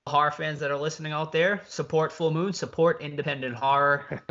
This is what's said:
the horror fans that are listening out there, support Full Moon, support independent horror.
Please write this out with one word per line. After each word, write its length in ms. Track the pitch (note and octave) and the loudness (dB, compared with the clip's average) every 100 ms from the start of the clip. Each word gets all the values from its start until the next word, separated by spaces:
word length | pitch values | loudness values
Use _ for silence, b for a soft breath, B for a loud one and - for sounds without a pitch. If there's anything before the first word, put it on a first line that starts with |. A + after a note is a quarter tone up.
| - | 0
the 40 | |
horror 200 | C#3+ D3 | 2 2
fans 300 | D#3 D#3 D3 | 0 -6 -4
that 100 | C#3+ | -4
are 80 | C#3+ | -2
listening 320 | D#3 D#3 D#3 | -4 -4 -4
out 220 | D3+ D#3 | -4 0
there, 300 | D#3+ F3+ G3+ - | 2 2 2 -4
support 460 | - C#3 D#3+ D#3 | -8 0 0 0
Full 180 | - D#3+ | 0 0
Moon, 220 | D#3+ G3 | 0 -2
support 500 | F3 C3 - E3 E3 | -2 -4 2 2 2
independent 540 | D3 D3 C#3+ C3+ C3 A#2 | -4 -6 -4 -4 -4 -2
horror. 680 | C3+ C#3+ C#3+ C#3+ - D3 - | 2 4 4 2 -2 -10 -6